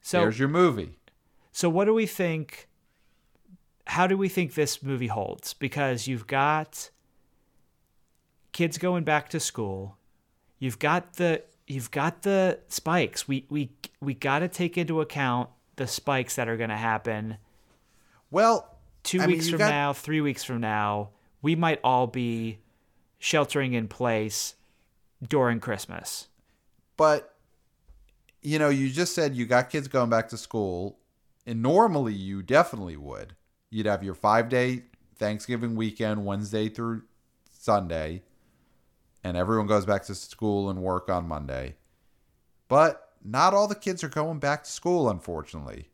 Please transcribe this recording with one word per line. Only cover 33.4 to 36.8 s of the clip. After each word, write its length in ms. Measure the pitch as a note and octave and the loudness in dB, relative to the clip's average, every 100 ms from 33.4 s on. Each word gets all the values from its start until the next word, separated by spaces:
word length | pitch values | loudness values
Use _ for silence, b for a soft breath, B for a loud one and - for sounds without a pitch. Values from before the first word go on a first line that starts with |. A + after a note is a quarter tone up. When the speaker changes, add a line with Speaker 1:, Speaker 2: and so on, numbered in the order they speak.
| _ _ _ | _ _ _
Speaker 2:
You'd 160 | A2 G#2+ | -2 0
have 180 | G2+ | 0
your 120 | G2 F2 | -2 0
five-day 680 | G#2+ A2 A#2 B2+ B2+ B2+ - _ _ _ | 4 4 4 0 0 -2 -10 _ _ _
Thanksgiving 600 | G#2+ G#2+ - A#2+ A#2 A2+ | -4 -4 -4 -4 -2 -2
weekend, 500 | A2+ G#2+ A2 G#2+ G2+ | -4 -2 -2 -2 -2
Wednesday 420 | G2 G#2 G#2+ A2 | -4 -2 -2 -2
through 360 | A2 | -4